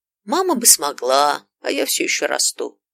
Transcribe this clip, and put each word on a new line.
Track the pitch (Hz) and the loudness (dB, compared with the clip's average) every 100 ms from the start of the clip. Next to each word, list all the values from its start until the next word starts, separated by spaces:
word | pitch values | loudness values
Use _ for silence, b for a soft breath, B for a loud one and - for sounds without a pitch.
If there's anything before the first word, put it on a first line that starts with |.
| _ _ | _ _
Мама | 196 311 370 | -4 -2 0
бы | 269 240 | 2 2
смогла, | - 147 139 123 135 147 143 - _ | 2 0 -4 2 4 4 0 -8 _
а | 127 | -4
я | - - | -2 -2
все | - | -2
еще | - - 147 | -2 -2 -2
расту. | 139 - - 120 - _ | -2 -2 -4 -10 -10 _